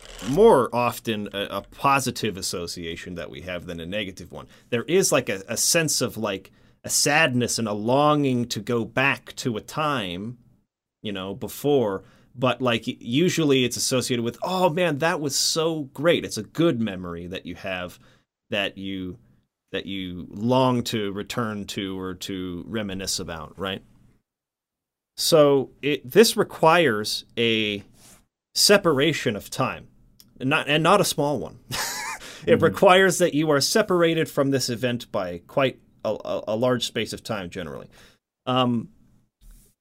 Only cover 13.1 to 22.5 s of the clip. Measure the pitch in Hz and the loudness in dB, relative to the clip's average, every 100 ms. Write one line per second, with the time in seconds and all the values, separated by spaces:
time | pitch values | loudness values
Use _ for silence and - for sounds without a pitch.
13.1 | 135 180 165 151 135 123 104 - 131 120 | 2 2 2 2 4 2 -2 -2 -2 0
14.1 | 120 117 - 170 185 180 165 170 139 165 | -2 -4 -4 -4 2 2 2 0 0 -2
15.1 | 175 147 - - 160 165 160 131 - 165 | -2 -4 -2 0 0 -2 -2 -8 0 2
16.1 | 120 104 110 104 - 170 120 107 92 90 | 2 0 -8 -6 0 2 2 -2 -6 -10
17.1 | 85 87 92 87 87 98 90 90 - _ | -10 -10 -10 -10 -10 -8 -6 -8 -12 _
18.1 | _ _ _ - 107 98 98 95 95 92 | _ _ _ -6 -4 -2 -6 -8 -6 -8
19.1 | 90 _ _ _ _ _ 95 - 98 92 | -10 _ _ _ _ _ -8 -6 -8 -8
20.1 | 90 - 101 117 127 127 120 120 113 101 | -10 -12 -4 0 2 2 0 -2 -2 -4
21.1 | 98 98 123 110 104 95 110 98 95 92 | -6 -8 -6 -6 -6 -8 -8 -6 -6 -8
22.1 | 90 - 95 92 | -8 -8 -8 -8